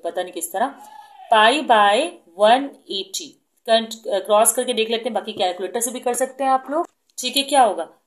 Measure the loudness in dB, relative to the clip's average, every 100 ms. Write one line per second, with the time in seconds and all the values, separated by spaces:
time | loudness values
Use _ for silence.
0 | -8 -8 -8 -10 -8 -4 -4 -6 -20 -20
1 | -20 -20 0 4 4 4 4 4 4 2
2 | -2 -8 _ 2 4 4 0 -12 -12 -10
3 | -10 -12 -14 -18 _ _ 0 0 0 -10
4 | -6 -6 2 2 4 0 -2 -2 -2 -4
5 | -4 -6 -6 -4 -4 -4 -6 -6 -6 -6
6 | -6 -4 -4 -2 0 0 -2 -6 -6 _
7 | _ -10 -4 -4 2 4 4 2 -8 _